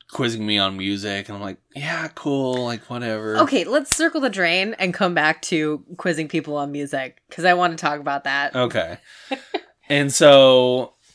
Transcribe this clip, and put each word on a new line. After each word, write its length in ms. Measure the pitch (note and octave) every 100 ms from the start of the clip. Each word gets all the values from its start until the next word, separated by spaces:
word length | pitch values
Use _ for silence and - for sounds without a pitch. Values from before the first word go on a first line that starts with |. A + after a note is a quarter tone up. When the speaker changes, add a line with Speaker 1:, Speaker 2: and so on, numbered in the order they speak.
| -
Speaker 1:
quizzing 340 | - B2 A2+
me 140 | G#2+ G#2
on 180 | G2 F#2+
music, 520 | F#2+ G2+ G#2 G2 G2
and 80 | G2+
I'm 60 |
like, 140 | G2+ F#2 _
"Yeah, 340 | C3+ D3 E3 D#3+
cool, 480 | - D3+ C#3 C3 B2+
like, 260 | A#2+ A#2 -
whatever." 480 | A#2+ A#2+ A2 A2 A2
Speaker 2:
Okay, 260 | D#4 B3
let's 320 | E3+ C#4 C#4 -
circle 240 | D#4+ D#4+
the 80 | C4
drain 460 | F#3+ E3+ F3+ G3+ A3+
and 140 | F#3+
come 220 | E3+ F#3+
back 260 | E3+ D3+ D#3+
to 400 | - E3 D3+ D3+ - F3
quizzing 320 | F#3 D#3 D3+
people 280 | E3 D3+ D3
on 160 | C#3+
music, 500 | C#3+ C#3+ C#3 C3 - _
'cause 160 | - F3+
I 80 |
wanna 220 | F3+ F3+ E3
talk 240 | E3 D3
about 240 | C#3+ C#3
that. 300 | C#3 C#3 C#3+
Speaker 1:
Okay. 440 | B2+ B2 A#2 E2 E2+ - - -
Speaker 2:
<laughs> 80 | C4+ - - - _ -
Speaker 1:
And 220 | C#3+ C#3
so, 840 | - D3+ C#3 C3 B2+ B2+ B2+ A#2 _ _